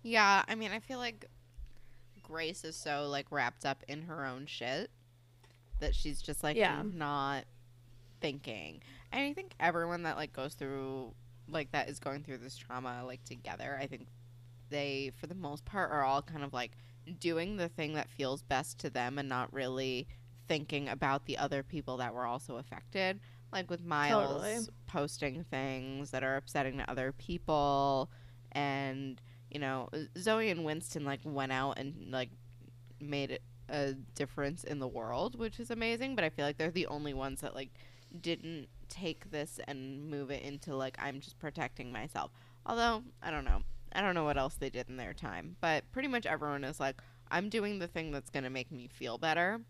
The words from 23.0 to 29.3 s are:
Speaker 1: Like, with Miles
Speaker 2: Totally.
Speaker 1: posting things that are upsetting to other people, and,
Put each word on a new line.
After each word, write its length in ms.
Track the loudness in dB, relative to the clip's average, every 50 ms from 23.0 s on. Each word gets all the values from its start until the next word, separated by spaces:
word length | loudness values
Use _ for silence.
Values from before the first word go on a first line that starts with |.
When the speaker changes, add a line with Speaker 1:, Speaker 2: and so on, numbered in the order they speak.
| 2 2 2 -2 -8 -16 -18 -18 -14 -4
Speaker 1:
Like, 160 | -4 -4 -2 -2
with 140 | -4 -4 0
Miles 460 | 2 4 4 6 8 6 6 6 4 0 0 0
Speaker 2:
Totally. 140 | 0 0 -2 -4 -6 -10 -14 -14
Speaker 1:
posting 560 | -2 0 0 0 0 0 -2 -2 -2 0 -2
things 680 | -6 -4 -2 -2 0 0 -2 -4 -4 -4 -6 -6 -6 -2
that 100 | -2 0
are 140 | 2 2 2
upsetting 420 | 2 0 0 2 2 2 2 0 -2
to 100 | -2 -2
other 220 | 0 0 0 0
people, 1000 | -2 -4 -4 -4 -4 -2 2 4 6 6 8 6 6 6 6 6 6 4 2 0 -4 -16 -18 -18 -18 -18 -18 -6
and, 680 | -2 0 2 2 2 2 0 0 -2 -2 -4 -4 -6 -8 -12 -18